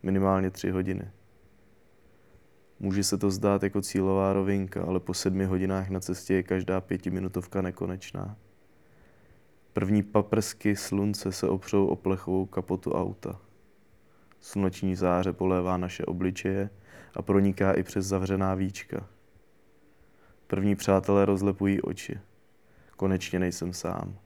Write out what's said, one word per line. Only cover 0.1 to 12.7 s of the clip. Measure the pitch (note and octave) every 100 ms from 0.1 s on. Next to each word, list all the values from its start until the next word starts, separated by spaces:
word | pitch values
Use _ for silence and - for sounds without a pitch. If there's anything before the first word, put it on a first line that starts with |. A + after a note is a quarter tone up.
| F#2+ F#2+ F#2+ F#2+
tři | F#2+ F#2
hodiny. | F#2 F#2+ F#2+ G2+ - _ _ _ _ _ _ _ _ _ _ _ - _ _ _ _
Může | G2 G2
se | G2 G2
to | G2+
zdát | F#2+ G#2 G2+
jako | G2 G2+
cílová | F#2+ G2 F#2+ F#2+ G2
rovinka, | G2 G2 G2 F#2 F#2+
ale | E2+ F#2
po | -
sedmi | F#2 F#2+ F#2+
hodinách | F#2+ F#2 F#2+ F#2+ F#2+
na | F#2+
cestě | - F#2 -
je | F#2+
každá | F#2 F#2+ F2+ F#2
pětiminutovka | - F#2 F#2 F#2 F#2 F2+ F2 G2
nekonečná. | F#2 F2+ F#2 F#2 - F#2 F#2+ G#2+ - _ _ _ _ - - - _ - _ _ _
První | - F#2 G#2+
paprsky | G2+ G#2+ G2 A2 G#2+ - G#2+ G2+
slunce | - G2+ G2+ G2+ G2
se | F#2 -
opřou | F#2+ - G2+ G2
o | -
plechovou | F#2+ F#2+ - F#2+ F#2+
kapotu | - F2